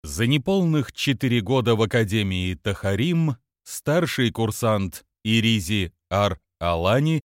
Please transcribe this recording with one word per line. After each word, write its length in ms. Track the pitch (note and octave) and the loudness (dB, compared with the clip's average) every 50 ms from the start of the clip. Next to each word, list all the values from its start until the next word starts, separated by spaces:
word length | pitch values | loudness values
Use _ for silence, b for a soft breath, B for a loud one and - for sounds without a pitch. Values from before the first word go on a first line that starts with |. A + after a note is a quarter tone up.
За 240 | - D2+ C#2+ D#2+ A#2 | -12 -10 -4 -2 0
неполных 640 | A#2+ C#3+ D3 B2 - G3 G3 F3+ E3 D#3 D3+ B2+ - | 2 2 0 0 0 0 0 2 2 0 0 -2 -4
четыре 480 | - - - C#3+ C3+ - - B2+ A#2+ A#2+ | -6 -4 -2 -2 -2 0 0 0 0 0
года 340 | G2 G#2 C3 C3 A2 A#2 A#2 | 0 0 0 0 2 2 2
в 60 | G#2+ | 2
Академии 720 | A2 - - A#2+ A2+ F#2+ G2+ A2 G#2 F#2+ F#2+ F#2 F2+ F#2 | 2 0 2 0 0 0 0 -2 0 0 -2 -2 -2 -2
Тахарим 840 | F#2 - _ G#2+ F#2+ - - G2 G2 F#2+ B2 F3 F3 E3 D#3+ D#3 B2+ - _ _ _ _ _ | -4 -4 _ -6 -4 -2 -2 -2 0 0 0 0 0 0 0 0 -2 -6 _ _ _ _ _
старший 680 | - - - _ D3 D3+ F3 E3+ C#3+ - - B2+ A2+ | -16 -16 -8 _ 0 0 0 0 0 0 0 0 0
курсант 760 | - - - - G#2+ - - A2+ A2 G2+ G2 F2+ - - _ _ _ _ _ | 0 0 -2 -2 -2 -2 0 0 0 0 0 -4 -6 -12 _ _ _ _ _
Иризи 680 | G#2+ A2 A2+ G#2+ A2+ A2+ G#2+ F2 D#2 G#2+ G#2 F2+ E2 _ _ _ _ | 0 2 2 4 4 2 2 0 -2 -2 -2 -2 -4 _ _ _ _
Ар-Алани 1120 | F2+ G2 G2+ G2+ F#2 - _ _ _ _ E2+ E2+ E2+ E2 E2+ F#2+ A2 C3+ D3 D#3+ D#3+ D3+ - _ | 0 0 2 0 0 -4 _ _ _ _ -2 -2 0 0 2 2 2 2 2 2 0 -2 -2 _